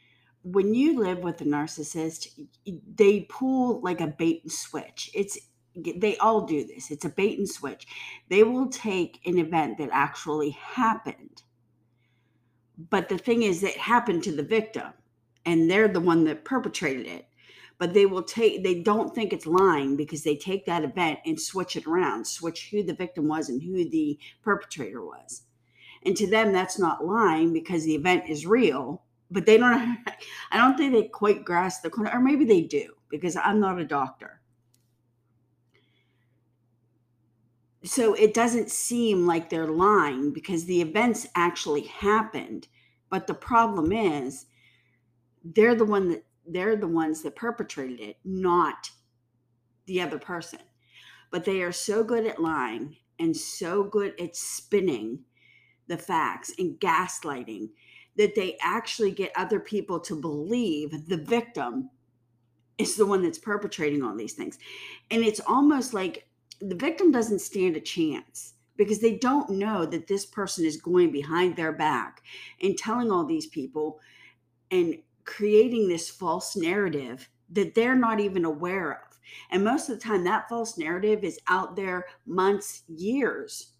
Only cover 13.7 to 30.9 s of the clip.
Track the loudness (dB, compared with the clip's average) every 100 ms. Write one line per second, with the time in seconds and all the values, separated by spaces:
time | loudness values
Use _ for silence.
13.7 | -4 2 2 2 -2 -2 -6 0 0 0
14.7 | -8 -12 -16 _ _ _ _ 0 4 4
15.7 | 6 4 4 4 4 4 0 -2 -2 -2
16.7 | -4 -4 -4 -8 -14 -18 _ -20 -20 -20
17.7 | _ 2 6 6 4 -4 2 2 2 0
18.7 | 0 2 2 0 -4 -4 -4 0 4 6
19.7 | 4 2 -2 -2 -4 -2 -2 -2 -6 -2
20.7 | -2 -2 -2 -2 -2 -4 -4 -4 -6 -4
21.7 | -6 -2 0 0 -2 -8 -8 -8 -8 -6
22.7 | -4 -4 -4 -6 -2 -2 -2 -4 -6 -4
23.7 | -2 0 0 -2 -4 -12 _ -2 -2 -4
24.7 | -12 -10 -10 -14 -16 -18 -20 _ _ _
25.7 | _ -20 -4 -2 0 2 4 4 2 0
26.7 | 0 0 0 0 2 4 4 2 2 -2
27.7 | -2 0 0 2 2 0 -6 2 4 4
28.7 | 2 -6 -10 _ _ _ 0 8 8 8
29.7 | 4 0 -6 -8 -14 -16 -16 -4 4 4
30.7 | 4 4